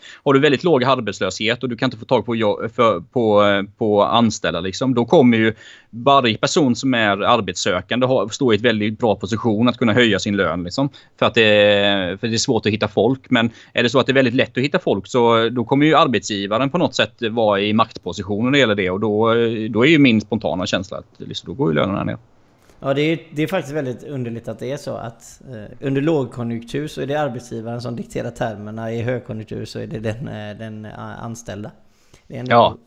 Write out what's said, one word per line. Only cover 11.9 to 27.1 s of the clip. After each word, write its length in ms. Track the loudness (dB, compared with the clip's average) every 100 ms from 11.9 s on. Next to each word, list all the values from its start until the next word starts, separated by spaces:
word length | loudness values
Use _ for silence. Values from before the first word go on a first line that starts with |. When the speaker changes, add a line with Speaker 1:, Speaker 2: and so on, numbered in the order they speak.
| 0 -4 -6
Speaker 1:
för 80 | -4
det 60 | -2
är 20 |
svårt 280 | 0 0 0
att 60 |
hitta 160 | -2 0
folk. 340 | 2 0 0 0
Men 200 | 0 0 -4 -6
är 100 | -2
det 60 | 2
så 100 | 2
att 60 | 2
det 60 |
är 20 |
väldigt 200 | 2 2 0
lätt 220 | -2 -2
att 60 |
hitta 160 | -2 -2
folk, 280 | 0 -2 -2
så 420 | 2 4 4 2
då 140 | -2
kommer 220 | 0 2 6
ju 100 | 6
arbetsgivaren 720 | 4 2 -2 -4 -2 -2 -2
på 80 | -2
något 180 | -2 0
sätt 180 | -2 -2 -4
vara 300 | 0 2 2
i 120 | 2
maktposition 720 | 0 0 -4 -10 -8 -6 -4 0
när 60 |
det 80 | 2
gäller 160 | 2 2
det. 140 | -2
Och 100 | -2
då, 340 | -2 0 2 2
eh, 340 | 0 -2 -2
då 140 | 2 4
är 40 |
ju 100 | 6
min 220 | 6 4
spontana 440 | 0 -4 -4 -4 -4
känsla 320 | -4 -6 -12
att, 80 | -16 -16 -14
liksom, 200 | -12 -10
då 60 |
går 180 | -4 -2
ju 40 | 0
lönerna 280 | 0 -2
ner. 140 | -6 -8 _ _ _ _ _ _
Speaker 2:
Ja, 140 | -4
det 80 | -2
är, 180 | -2 -4 -6
det 120 | -6
är 40 | -4
faktiskt 280 | -4 -6 -6
väldigt 280 | -6 -8
underligt 440 | -10 -10 -8 -10 -12
att 120 | -10
det 120 | -10
är 60 | -8
så 180 | -10 -10
att, 460 | -12 -16 -20 -20 -18
eh, 380 | -16 -16 -10 -4
under 140 | -2
lågkonjunktur 880 | 0 0 -2 -6 -6 -8 -8 -8 -8
så 140 | -8
är 40 |
det 100 | -4